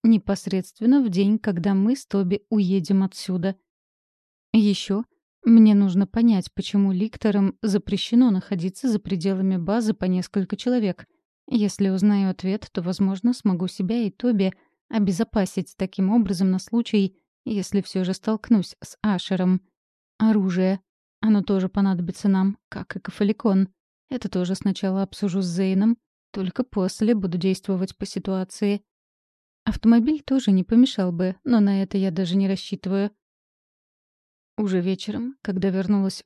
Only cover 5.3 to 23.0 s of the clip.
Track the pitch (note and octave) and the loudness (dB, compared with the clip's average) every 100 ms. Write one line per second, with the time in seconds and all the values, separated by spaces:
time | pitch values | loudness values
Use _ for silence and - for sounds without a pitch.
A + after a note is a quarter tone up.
5.3 | _ A#3 A3+ A3 G3+ G3 F3+ F#3+ A3+ A#3 | _ 6 8 8 6 4 2 0 2 2
6.3 | G3 - - - G3+ G3 F3+ A3 - G#3+ | 2 -2 -8 -4 0 0 0 -4 -2 -2
7.3 | G3+ G3 - A3 F#3 - G3+ - A#3 B3+ | 2 0 -2 -2 -2 -2 -6 0 2 4
8.3 | F#3 - F#3 F3+ - C4 G#3+ E3+ F#3 F#3+ | 2 -2 -4 -6 -4 -2 -2 -2 -4 -2
9.3 | F#3+ F#3+ F#3 E3+ A3+ A3 - F#3 F#3 - | -2 -2 -2 -2 -2 -2 -2 -2 -2 -2
10.3 | G3+ F#3 G3+ B3 B3 G3+ - - _ _ | -4 -4 -4 -2 0 -2 -4 -12 _ _
11.3 | _ - A3+ G#3 - G3 F#3 G#3 G3+ F#3+ | _ -4 0 0 0 0 2 2 2 0
12.3 | F#3 F#3+ G#3 - - F3 F#3 F#3+ F#3+ A#3+ | -2 -4 -6 -6 -8 -4 -2 -2 0 -2
13.3 | B3 G3+ F3 F#3 - F#3 A#3+ G#3 - B3 | 0 0 0 -2 -4 -4 -2 -4 -2 -2
14.3 | G#3+ F#3+ - _ _ - A3 G3+ F3 A3+ | 0 0 -4 _ _ -6 -2 0 0 -2
15.3 | A3 F#3 - - - F#3+ - F#3+ A#3 G3 | 0 -2 -4 -8 -6 -6 -2 2 2 2
16.3 | F3+ F#3+ F#3 - A#3 A3+ G#3 F#3+ _ _ | 0 2 0 -2 -4 0 0 0 _ _
17.3 | _ A3+ G#3 - G3+ - F#3+ F3+ F#3+ - | _ -6 -6 -2 -4 -2 -4 -4 -4 -4
18.3 | A3 - A3 - - - - - F3+ - | -2 2 2 0 -10 -20 -8 -4 -4 -2
19.3 | F#3 F#3 F#3 _ _ _ _ _ - A3 | -2 0 0 _ _ _ _ _ 0 2
20.3 | A3 F#3+ F3+ F#3 F#3+ _ _ _ - A3 | 2 2 0 0 -2 _ _ _ -4 0
21.3 | G3+ - G3 F#3 - G3 F3+ E3+ - G3+ | 2 2 0 0 0 0 0 -4 -2 0
22.3 | F#3+ G3 G3+ - - - F#3 | 2 0 -2 -12 -14 -12 -12